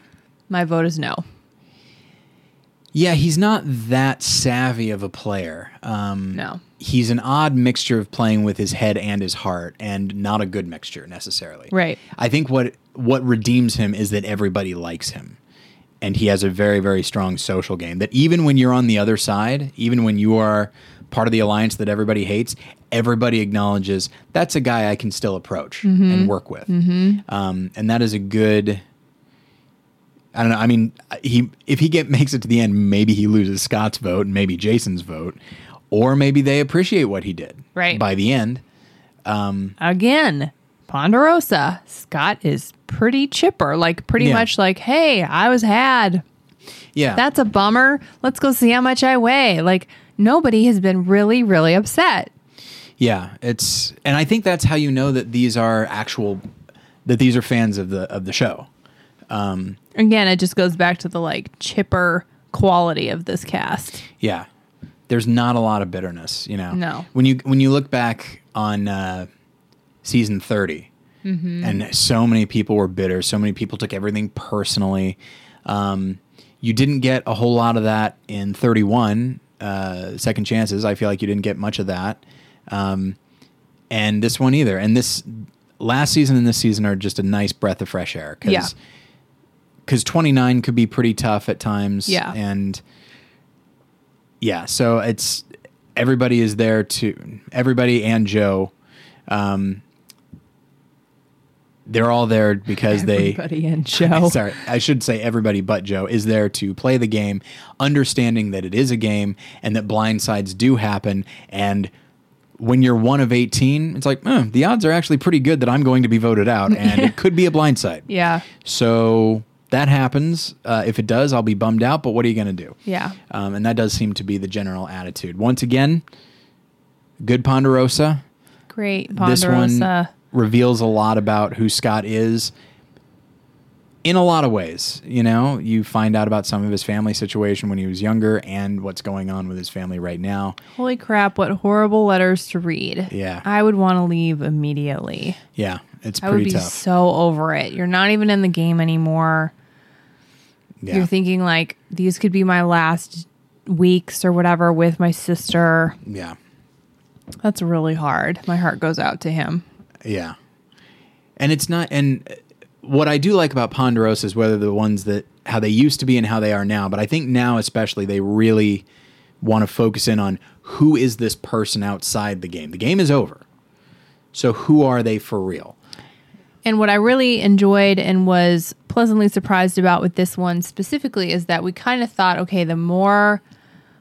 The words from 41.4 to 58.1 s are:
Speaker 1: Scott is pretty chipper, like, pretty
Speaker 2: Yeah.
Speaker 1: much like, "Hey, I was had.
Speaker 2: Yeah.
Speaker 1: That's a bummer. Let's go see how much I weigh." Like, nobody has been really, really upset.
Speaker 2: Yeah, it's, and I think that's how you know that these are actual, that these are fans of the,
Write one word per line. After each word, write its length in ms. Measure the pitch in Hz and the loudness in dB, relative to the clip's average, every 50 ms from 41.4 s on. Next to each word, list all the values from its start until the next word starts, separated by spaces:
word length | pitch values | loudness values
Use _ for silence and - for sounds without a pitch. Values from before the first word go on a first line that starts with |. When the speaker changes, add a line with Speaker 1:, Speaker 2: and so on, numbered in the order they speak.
| - - 214 151 143 156 180 180 - | 2 0 0 0 0 -2 -4 -6 -12
Speaker 1:
Scott 520 | - - - - - - 147 147 190 214 - - | -20 -20 -20 -14 -8 -4 -2 -2 -2 -2 -2 -2
is 280 | 156 143 135 - - - _ _ - | -4 -4 -4 -6 -10 -20 _ _ -10
pretty 400 | - - 220 233 247 269 277 277 | -4 0 0 2 2 2 0 -2
chipper, 500 | - - - - - - 170 139 147 165 | -2 0 0 0 2 0 -2 -2 0 0
like, 300 | 170 170 175 - - - | 0 0 0 -2 -4 -2
pretty 180 | - - - 147 | 0 2 4 4
Speaker 2:
Yeah. 60 | 135 | 4
Speaker 1:
much 240 | 226 226 220 - - | 2 2 0 0 2
like, 220 | 196 185 190 - | 2 2 0 0
"Hey, 420 | - 240 269 320 330 311 262 196 170 | -2 0 2 4 4 4 2 2 0
I 240 | - - 165 202 240 | 0 0 2 2 4
was 120 | 254 247 | 4 4
had. 600 | 214 220 208 233 254 269 262 240 214 190 175 185 - _ _ _ _ _ _ _ - - - - - - - | 4 4 4 4 4 4 4 4 4 2 2 0 -2 _ _ _ _ _ _ _ -20 -20 -20 -20 -18 -8 -2
Speaker 2:
Yeah. 200 | 147 147 127 104 | 0 0 2 2
Speaker 1:
That's 220 | - 247 285 277 - | 2 0 2 2 2
a 80 | 254 | 0
bummer. 540 | 208 - 202 196 208 220 247 262 269 285 277 - - - _ - | 2 2 2 2 4 4 4 4 4 4 0 -4 -10 -10 _ -2
Let's 160 | 262 262 - | -2 -2 0
go 120 | - 277 | 0 0
see 200 | 247 - 247 233 | 2 4 4 4
how 100 | 233 247 | 4 4
much 220 | 254 262 262 - 262 | 2 2 2 2 2
I 120 | 262 262 254 | 2 4 4
weigh." 440 | 226 233 262 277 269 226 180 160 | 4 4 4 4 4 2 2 2
Like, 260 | 160 180 185 185 - - - - _ _ _ - | 2 2 2 2 0 -4 -20 -20 _ _ _ 2
nobody 480 | 208 220 269 330 320 254 220 220 226 | 4 4 4 4 4 4 4 6 6
has 140 | 247 226 196 | 6 4 4
been 260 | 185 190 185 185 180 | 4 2 2 2 2
really, 380 | 180 196 202 208 208 226 254 240 | 4 4 4 4 4 4 4 4
really 320 | 208 190 160 160 165 170 | 4 4 6 6 6 4
upset. 560 | 190 208 - - - 349 359 233 - - - _ _ _ _ _ - - - - - - - _ - | 4 2 0 0 2 2 4 2 0 -2 -8 _ _ _ _ _ -20 -20 -20 -20 -20 -20 -12 _ 0
Speaker 2:
Yeah, 320 | 123 117 107 92 90 87 - - | 2 2 2 0 -4 -10 -14 -8
it's, 520 | - 120 117 - - - - - - - - - - | -6 -4 -4 -2 -2 -4 -4 -4 -4 -6 -8 -6 -2
and 140 | 147 139 147 | 0 2 2
I 80 | 160 | 2
think 180 | 139 220 226 196 | 2 0 0 2
that's 220 | 190 175 170 - | 0 0 2 2
how 100 | - 160 | 2 2
you 160 | 151 151 143 | 2 2 2
know 200 | 135 131 131 143 135 | 2 2 2 2 0
that 180 | 127 113 117 | 0 -2 -2
these 240 | 117 123 123 123 110 | 0 2 2 2 2
are 300 | 120 113 113 113 110 110 | 2 2 2 2 0 0
actual, 560 | - - 107 107 - - - 110 101 98 95 - - - - - - - _ _ _ _ _ - | -2 -4 -6 -6 -6 -6 -4 -4 -4 -4 -6 -10 -14 -18 -20 -20 -20 -20 _ _ _ _ _ -2
that 140 | - 123 113 | 0 2 4
these 180 | 131 127 120 123 | 4 4 4 2
are 40 | |
fans 360 | 113 - 123 117 113 107 101 101 | 0 0 0 0 0 0 0 -4
of 120 | 92 90 | -4 -6
the, 100 | 98 95 92 - | -6 -6 -6 -6